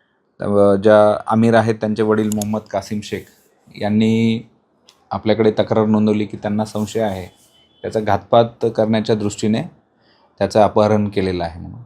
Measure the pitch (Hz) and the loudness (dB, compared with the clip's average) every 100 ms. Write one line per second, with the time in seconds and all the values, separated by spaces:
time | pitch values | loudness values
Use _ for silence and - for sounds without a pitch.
0 | _ _ _ - 95 101 101 98 107 107 | _ _ _ -10 -2 2 4 4 6 6
1 | 104 104 - 113 113 113 110 110 110 107 | 6 2 0 2 4 4 2 -2 -4 -2
2 | 107 107 107 107 104 110 - 98 95 104 | 0 0 0 -4 -4 -6 -6 -10 -8 -10
3 | - 95 - _ _ _ _ - 104 107 | -8 -10 -12 _ _ _ _ -8 -2 2
4 | 110 113 113 113 - _ _ _ _ _ | 2 2 0 -2 -8 _ _ _ _ _
5 | - 98 107 104 110 107 101 110 107 107 | -12 -6 0 2 2 2 0 0 2 2
6 | 107 104 104 98 107 104 107 107 107 117 | 2 0 -4 -8 -6 -6 -6 -6 -4 -4
7 | 107 92 87 _ _ _ _ _ 110 110 | -4 -6 -12 _ _ _ _ _ -6 -4
8 | 104 98 - 117 117 - 117 113 107 110 | -2 -4 2 2 2 -2 -4 -2 0 0
9 | 107 107 104 - 107 117 170 _ _ _ | 0 -2 -2 -4 -2 -2 -6 _ _ _
10 | _ _ _ - 98 110 101 110 104 107 | _ _ _ -6 0 2 2 4 2 2
11 | 104 101 92 90 85 85 85 110 | 0 -2 -2 -4 -6 -10 -16 -18